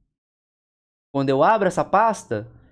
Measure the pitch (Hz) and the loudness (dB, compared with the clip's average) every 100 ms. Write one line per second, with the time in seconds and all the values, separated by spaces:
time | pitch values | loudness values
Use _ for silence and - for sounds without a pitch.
0 | _ _ _ _ _ _ _ _ _ _ | _ _ _ _ _ _ _ _ _ _
1 | _ 139 139 135 170 220 190 170 147 190 | _ -4 0 2 2 2 0 -2 -2 0
2 | 226 202 - 107 120 - _ | 0 -2 -8 -10 -10 -20 _